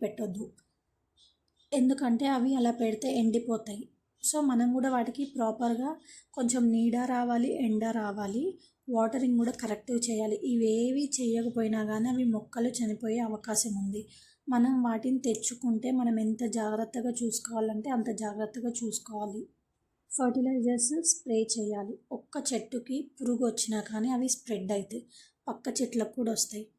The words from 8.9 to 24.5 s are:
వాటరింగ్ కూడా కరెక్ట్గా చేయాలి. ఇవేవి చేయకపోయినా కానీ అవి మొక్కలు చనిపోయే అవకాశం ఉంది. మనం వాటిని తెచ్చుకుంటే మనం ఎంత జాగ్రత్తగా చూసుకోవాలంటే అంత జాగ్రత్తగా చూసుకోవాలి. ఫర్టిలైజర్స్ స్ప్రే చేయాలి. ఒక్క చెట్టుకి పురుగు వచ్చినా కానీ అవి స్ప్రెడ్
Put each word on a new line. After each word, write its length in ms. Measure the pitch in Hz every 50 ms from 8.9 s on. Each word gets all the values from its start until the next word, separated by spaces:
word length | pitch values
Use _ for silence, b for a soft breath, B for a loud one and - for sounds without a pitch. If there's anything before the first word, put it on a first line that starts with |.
| 247
వాటరింగ్ 420 | 226 226 226 226 262 262 247 247 233
కూడా 120 | 233 233 - -
కరెక్ట్గా 380 | - 214 208 214 - - 247 233 233 233
చేయాలి. 300 | 226 214 214 220 214 - - 269
ఇవేవి 520 | 240 233 226 220 220 226 233 254 262 277 294 277 -
చేయకపోయినా 680 | 254 254 233 226 226 233 240 240 233 226 220 220 220 214 214
కానీ 160 | 214 220 226 247
అవి 140 | 247 254 254 233 220
మొక్కలు 360 | 214 214 - - 247 233 247 233 -
చనిపోయే 400 | 240 214 214 214 - 220 220 240 240 220
అవకాశం 440 | 214 208 - - 214 208 - 233 208 196 196
ఉంది. 180 | 196 196 208 214 B B B B B B B B - 254
మనం 200 | 240 240 262 269 254 240 240
వాటిని 320 | 226 226 233 254 262 254 - 240
తెచ్చుకుంటే 640 | 233 240 - - 240 - - 240 226 220 226 254 262 254
మనం 160 | 247 233 226 220 220
ఎంత 180 | 214 220 220 240 220 202 226
జాగ్రత్తగా 560 | 214 214 214 214 226 - - 247 226 247 240 240
చూసుకోవాలంటే 680 | 240 226 208 - - - 233 220 220 220 220 214 220 285 262
అంత 140 | 240 220 - 214 190 214
జాగ్రత్తగా 480 | 208 202 208 220 214 - 254 226 240 240 240
చూసుకోవాలి. 600 | 233 220 208 - - - 214 208 208 208 196 214 - - _ _ _ _ _ _ _ _ _ _ _ - - -
ఫర్టిలైజర్స్ 760 | 262 247 233 262 247 262 262 254 226 240 247 233 233 - 294 330 330 - -
స్ప్రే 260 | - - 262 226 220 220 220 -
చేయాలి. 400 | 233 214 208 208 202 202 202 233 - _ - 269 233
ఒక్క 260 | - _ - 294 285 -
చెట్టుకి 480 | 254 220 - - - 226 - - 262 285 - - _ -
పురుగు 240 | 262 240 247 220 254 233
వచ్చినా 300 | 220 - - 220 214 214 208 -
కానీ 200 | 220 220 220 254 254 240
అవి 120 | 254 254 -
స్ప్రెడ్ 380 | - - -